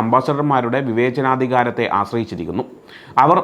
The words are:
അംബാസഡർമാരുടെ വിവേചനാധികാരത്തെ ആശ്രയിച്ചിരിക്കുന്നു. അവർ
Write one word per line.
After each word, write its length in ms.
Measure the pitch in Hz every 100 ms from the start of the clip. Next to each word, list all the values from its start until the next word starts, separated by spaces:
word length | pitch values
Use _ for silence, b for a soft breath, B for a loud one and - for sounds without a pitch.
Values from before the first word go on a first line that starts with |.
അംബാസഡർമാരുടെ 800 | 113 117 156 143 147 131 120 131 131
വിവേചനാധികാരത്തെ 960 | 113 127 131 131 127 127 123 120 120 117 98
ആശ്രയിച്ചിരിക്കുന്നു. 640 | 98 117 107 87 82 92 - - B B B 123
അവർ 140 | 143 180